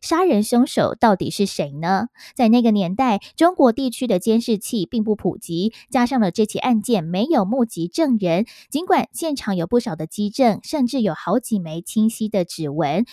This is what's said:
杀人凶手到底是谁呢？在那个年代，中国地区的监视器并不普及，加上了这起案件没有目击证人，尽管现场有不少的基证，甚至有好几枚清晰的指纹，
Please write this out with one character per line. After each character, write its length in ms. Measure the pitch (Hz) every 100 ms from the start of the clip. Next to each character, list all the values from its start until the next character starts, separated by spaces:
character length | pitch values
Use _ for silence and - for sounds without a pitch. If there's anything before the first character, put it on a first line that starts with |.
杀 220 | - 330
人 180 | 370 208
凶 240 | 214 240 269
手 300 | - 117 -
到 200 | 233 190
底 140 | 156
是 160 | - 196
谁 260 | - 143
呢？ 340 | 143 165 196 240 - -
在 140 | - 226
那 160 | 240
个 80 | 233
年 240 | 208 175 196
代， 240 | 254 196 - -
中 180 | 339
国 180 | 370 262
地 200 | 233 262
区 160 | - 240
的 100 | 185
监 240 | 226 226
视 160 | 240 214
器 300 | - 233 165
并 160 | 233
不 120 | 214 208
普 220 | 185 -
及， 340 | - 170 214 - -
加 160 | 254 240
上 120 | 269
了 120 | 190
这 160 | 226 214
起 100 | -
案 240 | 254 220
件 220 | 226 208
没 220 | 160 180 285
有 200 | 294 190
目 180 | 269
击 240 | 233 170 175
证 300 | - 302 220
人， 300 | 180 170 233 - -
尽 160 | 294 370
管 200 | 330 -
现 220 | - 320 277
场 200 | - 185
有 120 | 165
不 120 | 240
少 160 | 233 160
的 120 | 160
基 240 | - 208
证， 280 | 247 240 175
甚 240 | - 302 247
至 140 | 269
有 120 | 214
好 240 | 151 175 220
几 220 | - 208
枚 200 | 160 160
清 300 | - 220 220
晰 180 | - 220
的 160 | 202
指 180 | 175 - 147
纹， 340 | 147 143 170 247